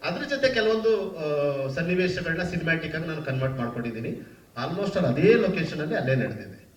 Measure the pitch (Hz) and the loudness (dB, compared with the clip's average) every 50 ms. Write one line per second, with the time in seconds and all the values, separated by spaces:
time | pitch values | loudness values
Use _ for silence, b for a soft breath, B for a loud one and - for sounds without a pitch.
0 | - 170 180 - 302 294 285 269 269 262 240 226 220 220 220 220 220 226 220 202 | -4 -4 -4 -4 -2 -4 -2 2 2 2 2 2 2 2 2 2 4 2 2 2
1 | 202 190 - - 151 151 147 147 143 143 139 139 135 135 135 165 170 170 180 185 | 0 -4 -6 -4 -2 -2 0 2 2 0 0 0 -2 -4 -2 -2 0 0 2 2
2 | 185 180 - 180 165 165 160 180 180 175 180 170 156 160 160 160 160 151 - 160 | 2 2 0 -2 -2 -2 -2 -2 -2 -2 -2 -2 0 0 0 0 -2 -4 -6 -6
3 | 165 165 160 156 139 135 131 131 131 131 131 131 120 117 120 120 113 117 110 113 | -4 -4 -6 -6 -4 -4 -2 0 0 -2 -2 -2 -4 -4 -4 -6 -6 -6 -6 -6
4 | 117 - - - B B B B B B - - - 165 170 190 202 170 - 196 | -6 -6 -6 -8 B B B B B B -10 -8 -6 -4 -2 -2 -2 0 0 2
5 | 170 127 123 143 170 208 233 233 214 190 175 - 147 - - 151 151 151 - - | 2 2 4 6 8 8 8 8 6 2 2 0 -2 -2 -2 -4 -4 -2 -2 -2
6 | 131 131 131 131 113 104 104 - 104 101 - - - - - | 0 2 2 2 0 -2 -4 -8 -10 -14 -16 -18 -20 -20 -20